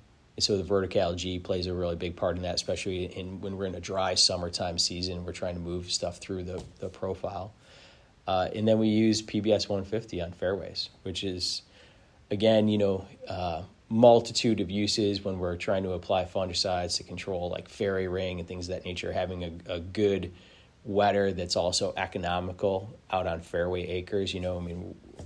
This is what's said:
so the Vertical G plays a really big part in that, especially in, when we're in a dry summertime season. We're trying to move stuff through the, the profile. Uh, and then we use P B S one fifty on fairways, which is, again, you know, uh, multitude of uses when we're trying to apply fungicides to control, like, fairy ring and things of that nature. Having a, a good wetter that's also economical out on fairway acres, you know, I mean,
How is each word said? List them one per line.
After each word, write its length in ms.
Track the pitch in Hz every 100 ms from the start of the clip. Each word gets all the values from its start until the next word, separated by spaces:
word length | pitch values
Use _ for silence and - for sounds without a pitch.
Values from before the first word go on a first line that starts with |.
| - - _ -
so 160 | - 98
the 80 |
Vertical 500 | 87 98 90 101 87
G 240 | 87 92 90
plays 300 | 87 92 92
a 40 |
really 220 | 90 87
big 220 | 85 90 85
part 180 | 92
in 80 | 87
that, 140 | 87 -
especially 480 | - 87 101 90
in, 360 | 90 - 92 92
when 160 | 98 95
we're 100 | 95
in 100 | 90
a 40 |
dry 360 | 87 95 95 92
summertime 640 | - 90 85 - 90 85
season. 460 | - 90 90 87
We're 60 | 87
trying 240 | - 92
to 60 | 87
move 320 | 85 87 90
stuff 260 | - 87 -
through 240 | - 95
the, 180 | 90 90 - -
the 80 | 92
profile. 640 | - 95 95 95 95 101 - - - - - - _ -
Uh, 220 | 92 92
and 140 | 107 110
then 140 | 110
we 80 | 110
use 340 | 107 110 107
P 160 | - 104
B 140 | 104
S 160 | 101 -
one 160 | 98
fifty 360 | 95 110 - 87
on 120 | 85
fairways, 580 | 87 92 98 - - - -
which 180 | 92 87
is, 400 | 98 90 - - - - - - - - -
again, 340 | 104 110 110 107
you 120 | 104
know, 280 | 98 95 - - -
uh, 340 | 95 90 80 98 - -
multitude 720 | 113 120 117 117 117 120 101
of 120 | 90
uses 500 | 101 104 - 101 98
when 140 | 98 92
we're 180 | 90 87
trying 280 | - 95
to 80 | 95
apply 320 | 87 - 95
fungicides 720 | 90 101 92 87 98 90 87 -
to 80 |
control, 440 | - 90 - 90 87
like, 180 | - -
fairy 400 | - 101 95 92
ring 320 | 90 92 90
and 80 | 85
things 200 | 90 87
of 60 |
that 100 | 90
nature. 280 | 90 90 87
Having 320 | 92 92 90
a, 300 | 87 85 -
a 40 | 87
good 540 | 90 104 101 95 87 - - - - _
wetter 480 | 107 101 101 101 98
that's 220 | 90 87
also 400 | 101 87 - 98 95
economical 960 | 92 101 87 90 90 92 101 95 104 - -
out 200 | 92 90
on 120 | 85
fairway 460 | - 87 87 90 87
acres, 480 | 92 90 101 95
you 60 | 95
know, 180 | 90 90
I 20 |
mean, 360 | 87 87 92 - - -